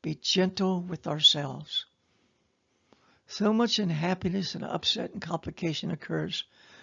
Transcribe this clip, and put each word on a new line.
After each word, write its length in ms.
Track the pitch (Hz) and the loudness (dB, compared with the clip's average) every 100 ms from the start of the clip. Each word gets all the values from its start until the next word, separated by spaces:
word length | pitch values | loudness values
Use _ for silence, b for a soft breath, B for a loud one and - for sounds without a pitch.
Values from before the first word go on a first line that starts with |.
be 120 | 160 | -6
gentle 640 | 151 - 190 185 190 190 180 | -4 0 4 2 2 0 0
with 280 | 180 165 165 | -2 -6 -4
ourselves. 760 | 151 147 147 139 131 156 - - _ _ _ _ _ _ _ _ _ _ b b b _ | 6 6 6 -2 -8 -6 -6 -8 _ _ _ _ _ _ _ _ _ _ b b b _
So 200 | - 208 | 0 2
much 240 | 220 233 - | 4 4 2
unhappiness 760 | 196 151 170 185 185 190 180 | 0 0 0 0 0 -2 -2
and 80 | - | -6
upset 520 | - 165 - 214 175 | -4 -2 0 -2 -2
and 80 | 208 | -6
complication 680 | 165 165 - - 175 151 170 | -6 -6 -6 -4 -2 -2 -4
occurs 540 | 156 - 160 160 - - B B B | -6 -4 -4 -2 -4 -8 B B B